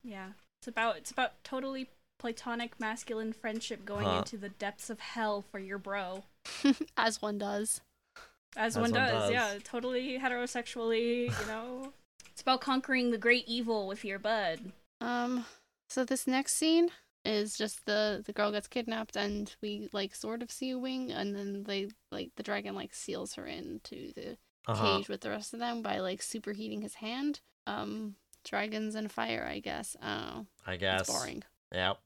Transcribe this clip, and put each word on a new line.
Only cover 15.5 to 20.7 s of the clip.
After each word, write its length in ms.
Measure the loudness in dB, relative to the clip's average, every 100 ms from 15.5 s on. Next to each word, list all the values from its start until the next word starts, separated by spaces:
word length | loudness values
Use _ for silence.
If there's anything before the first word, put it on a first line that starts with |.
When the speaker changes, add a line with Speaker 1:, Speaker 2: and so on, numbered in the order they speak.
| -14 _ _ _
Speaker 3:
so 140 | 0
this 220 | 2 2 4
next 260 | 2 2
scene 340 | 4 8 8 6 2 _ _
is 320 | 0 2 2 0
just 260 | -2 -2
the, 380 | 0 4 4 2
the 80 | -2
girl 200 | 0 2
gets 160 | 2 -2
kidnapped 480 | -4 -2 -4 -4 -2
and 360 | 0 -2 -4 -6
we, 280 | -6 -6 -4
like, 220 | -2 -4
sort 260 | -4 -6 -4
of 80 | -6
see 180 | -4 -2